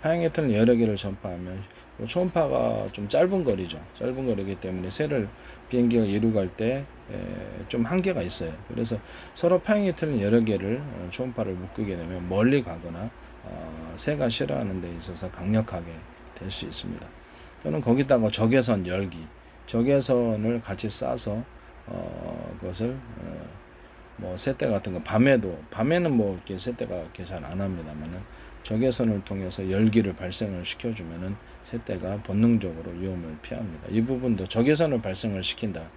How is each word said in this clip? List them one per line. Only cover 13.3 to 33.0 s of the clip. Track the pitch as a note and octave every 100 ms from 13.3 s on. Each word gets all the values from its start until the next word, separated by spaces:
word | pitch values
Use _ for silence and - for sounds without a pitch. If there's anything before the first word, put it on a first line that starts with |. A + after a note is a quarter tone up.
| -
어, | F#2+ F2+ D#2+ D#2+ D#2+ F2
새가 | - D3 C3
싫어하는 | A2+ - C3 A2 F#2
데 | F2 E2+
있어서 | E2+ F2 F#2
강력하게 | - F2+ A2 A2 F2+ E2+ D#2+ - - -
될 | - F#2
수 | F#2+
있습니다. | E2+ - F#2 F2 - - - - - -
또는 | D3+ D#3
거기다가 | B2 B2 C3+ B2+ A2
적외선 | - A2+ C3 B2 G#2+ F2+
열기, | F2+ G2 E2 D#2 - - - -
적외선을 | A#2 A#2+ C#3 C3+ B2 A#2+ G#2+ A2 A#2+
같이 | A2+ F#2+ A2
싸서, | - - - - G#2 A#2 - - - -
어, | - - E2 G1+ G1+ G1+ F#2
그것을, | F#2 F2+ A2+ C3+ A#2+ A2
어, | E2+ D#2+ D#2 F2 - - - - - -
뭐, | F#2 F2+
새떼 | - C3+ C#3+
같은 | G2+ G2
거 | F2+
밤에도, | D#2 A2 C3 C3 G2 E2 -
밤에는 | - A#2+ E3+ E3+
뭐, | B2+ G2+
이렇게 | F#2 - F#2+
새떼가 | F#2+ A#2+ A2+
이렇게 | F2+ D#2+ -
잘 | F2+ F2+
안 | C#2 F2+
합니다만은 | G2 F2+ D#2+ D2+ D#2 F2+ G2+ - - -
적외선을 | - A2 C3 A#2+ A#2 G2+
통해서 | F#2+ G2 F#2+ F2+ F#2+
열기를 | F#2+ A2 A2 G2+
발생을 | F2 F#2 F#2+ G#2+ F#2
시켜주면은 | F2 - A#2+ G#2+ E2+ E2 F#2 G2+ - -
새떼가 | - A#2 - F2+ F2+ G2+
본능적으로 | G2+ G2 A#2 A2+ F#2+ D#2+ E2+
위험을 | F2